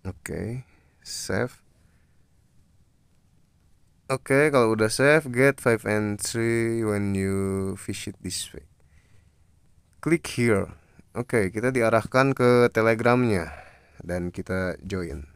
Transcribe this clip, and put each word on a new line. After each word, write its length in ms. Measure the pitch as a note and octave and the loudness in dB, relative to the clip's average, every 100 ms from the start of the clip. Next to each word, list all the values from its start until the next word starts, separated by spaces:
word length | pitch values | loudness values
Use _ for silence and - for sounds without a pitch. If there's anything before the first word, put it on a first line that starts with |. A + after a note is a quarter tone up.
| F#2 | -12
Oke, 580 | - - E2 G2 B2+ - _ _ _ | -12 -10 -8 -8 -10 -14 _ _ _
save. 580 | - - - G2+ A#2+ - _ _ _ _ _ _ _ _ _ _ _ _ _ _ _ _ _ _ _ _ _ _ _ _ - | -16 -12 -6 -4 -4 -8 _ _ _ _ _ _ _ _ _ _ _ _ _ _ _ _ _ _ _ _ _ _ _ _ -6
Oke, 440 | C3 - C3+ D3+ | -6 2 2 4
kalau 240 | C#3 A2+ A2 | 4 4 2
udah 120 | A2 | 0
save, 400 | - C3+ D#3 C3+ | 2 4 4 2
get 240 | A#2+ C#3 C3+ | 2 2 2
five 240 | B2+ A2+ G#2 | 0 0 0
and 360 | G#2+ G#2+ G#2 | 0 0 -4
three 640 | - A#2 A2+ A#2 A2+ A2+ A2 | -4 -2 0 0 0 -2 -2
when 320 | G#2 G2+ G2 | 0 0 0
you 560 | G2 G2 G2 G2 F#2+ G2 | 0 0 -2 -2 -4 -8
visit 360 | - G2+ - G2 | -10 -10 -10 -10
this 280 | F#2 - - | -10 -8 -10
way. 120 | - - _ _ _ _ - _ _ _ _ _ _ _ _ | -14 -20 _ _ _ _ -20 _ _ _ _ _ _ _ _
Click 240 | D3+ E3 - - | 0 0 -2 -2
here. 360 | A#2+ G2+ F2+ - _ - _ - | 2 2 0 -12 _ -20 _ -10
Oke, 320 | B2 A#2+ F#2+ | -2 0 0
kita 240 | G#2+ B2 | -2 -2
diarahkan 640 | C3 A2+ A2+ - C3 C3+ C3 | 0 2 2 2 2 2 2
ke 320 | B2 B2 A#2+ | 4 4 4
Telegramnya 800 | - A2 A2+ A#2+ B2 A#2+ F#2+ D#2+ - - - _ - E2+ | 4 2 2 2 4 2 0 -4 -12 -20 -20 _ -18 -8
dan 240 | F2+ F2 | -6 -6
kita 480 | - F#2 F#2 F#2 E2 F#2 | -8 -6 -4 -4 -8 -8
join. 400 | F#2+ E2+ C#2+ C#2+ | -8 -6 -10 -14